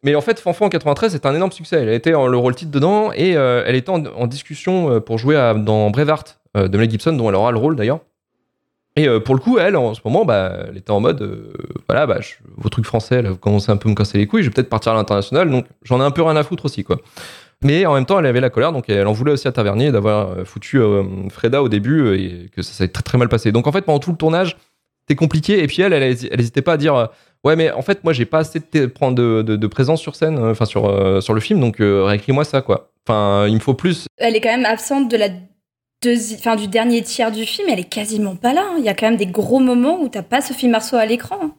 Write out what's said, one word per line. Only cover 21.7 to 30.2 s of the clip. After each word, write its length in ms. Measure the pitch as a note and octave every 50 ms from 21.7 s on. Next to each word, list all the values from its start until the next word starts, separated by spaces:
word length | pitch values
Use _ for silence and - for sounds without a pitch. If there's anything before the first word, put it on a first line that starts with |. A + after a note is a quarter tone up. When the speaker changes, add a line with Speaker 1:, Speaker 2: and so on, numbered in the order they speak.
| G#2+ G#2 G2+ A#2+ D3+ D#3+
Speaker 1:
euh, 180 | C#3+ A2 F#2+ F#2+
et 320 | F#2+ F2+ F2 F2 F2 F#2 _
que 60 | -
ça 120 | F2+ -
s'est 160 | - - F#2 F2+
très, 160 | - - -
très 120 | - - B2
mal 100 | B2 A2+
passé. 240 | - A2+ - A2+
Donc 140 | G#2 A#2 A#2+ C#3+
en 40 |
fait, 100 | D3 G3
pendant 180 | F#3+ - D3+ C#3+
tout 100 | C#3 F3+
le 60 | E3+
tournage, 400 | D#3+ D#3 D#3+ D#3+ F3 F#3+ E3+ - _ _ _ _ _ _ _ _ _
c'était 140 | _ _ D3+
compliqué, 480 | C3+ E3 D3 - D#3 D3+ - G#3 G3
et 40 | D#3+ C#3
puis 120 | - -
elle, 120 | F#3 G3+ F3
elle, 80 | D3 C3+ B2+ B2+ A#2 B2 -
elle 100 | - A#2+
hésitait 200 | A#2+ A#2 _ D3
pas 140 | C3 F3 E3+
à 20 |
dire, 180 | D3+ C#3+ D#3+ C#3+
euh, 100 | B2+ A#2 G#2+ - _ _ _ _ _ -
ouais, 120 | C#3 D#3
mais 140 | D#3+ D#3+ D#3+
en 80 | - -
fait, 220 | C3 - G3+ - -
moi, 80 | E3
j'ai 140 | D#3+ B2 A#2
pas 120 | - - D#3
assez 180 | D#3+ D3+ - E3
de, 60 | D3+
t-, 240 | _ - D#3+ C#3 B2+
prendre 260 | B2+ - D3 C3 B2+
de, 240 | B2 B2 A#2 A2+ A2
de, 140 | A2 A2 G#2+
de 100 | G#2+ A2 G#2
présence 340 | - - C3 B2+ D#3+ D#3+
sur 140 | - - -
scène, 200 | -